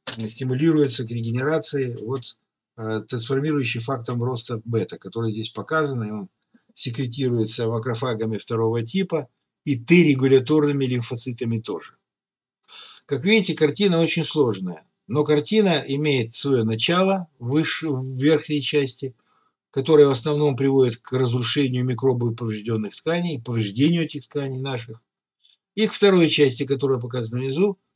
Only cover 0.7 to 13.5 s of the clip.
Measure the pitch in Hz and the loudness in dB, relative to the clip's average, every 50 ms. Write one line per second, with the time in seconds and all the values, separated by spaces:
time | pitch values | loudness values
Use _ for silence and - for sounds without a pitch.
0.7 | 156 151 139 127 - - 117 107 120 117 113 113 120 127 135 151 160 156 - - | 4 4 2 2 0 -4 -6 -6 -6 -6 -4 -2 -2 -2 -2 0 -2 -2 -2 -4
1.7 | 143 135 131 120 117 - 104 113 135 135 - - - _ _ _ _ _ _ _ | -4 -2 -4 -4 -6 -8 -8 -6 -8 -8 -8 -12 -18 _ _ _ _ _ _ _
2.7 | _ 117 110 110 110 107 - - 127 117 117 135 135 135 147 160 151 143 123 117 | _ -10 -6 -4 -4 -4 -6 -6 -8 -6 -4 -2 -2 0 0 0 0 0 -2 -2
3.7 | - 120 113 139 135 120 117 131 123 120 117 127 127 - - - 117 107 - 117 | -4 -4 -4 -4 -6 -6 -6 -6 -4 -2 -2 -2 -4 -6 -6 -8 -8 -8 -6 -2
4.7 | 117 107 92 - 87 - - 92 - 113 117 110 104 110 110 - - 107 - - | -2 -2 -2 -4 -6 -12 -14 -10 -6 -4 -4 -4 -4 -4 -8 -8 -8 -10 -6 -2
5.7 | 160 160 151 139 131 120 107 104 107 104 95 - _ _ _ _ _ _ _ _ | 0 0 0 0 -2 -4 -4 -6 -6 -8 -10 -12 _ _ _ _ _ _ _ _
6.7 | _ - - 123 117 139 131 120 117 143 131 123 120 113 107 107 - 120 117 113 | _ -8 -8 -6 -4 -4 -6 -6 -4 -2 -2 0 0 0 0 -2 -2 -4 -2 -2
7.7 | 117 113 110 127 113 117 135 127 113 107 113 110 110 101 - - 117 110 113 113 | -2 -2 -4 -4 -4 -4 -4 -4 -2 -4 -4 -4 -4 -6 -6 -4 -2 0 0 0
8.7 | 113 120 117 117 - 196 190 - 170 151 131 - _ _ _ _ _ _ _ 151 | 0 -2 -4 -2 -2 -4 -2 -2 -4 -4 -6 -8 _ _ _ _ _ _ _ -4
9.7 | 131 117 117 - 170 180 160 147 135 127 135 131 135 127 117 147 156 156 147 147 | -4 -4 4 6 8 8 8 6 4 4 6 6 6 6 6 4 2 4 4 2
10.7 | 143 139 135 127 127 120 120 - 127 117 - 127 120 - 123 117 113 110 - 107 | 2 0 0 0 -2 -2 -4 -4 -8 -8 -6 -8 -8 -4 -4 -4 -4 -4 -4 -6
11.7 | 90 80 - - _ _ _ _ _ _ _ _ _ _ _ _ _ _ _ _ | -8 -8 -10 -16 _ _ _ _ _ _ _ _ _ _ _ _ _ _ _ _
12.7 | - - - - - - _ - 143 123 147 196 220 220 180 - | -20 -20 -20 -20 -20 -20 _ -6 -6 -2 2 4 4 4 4 2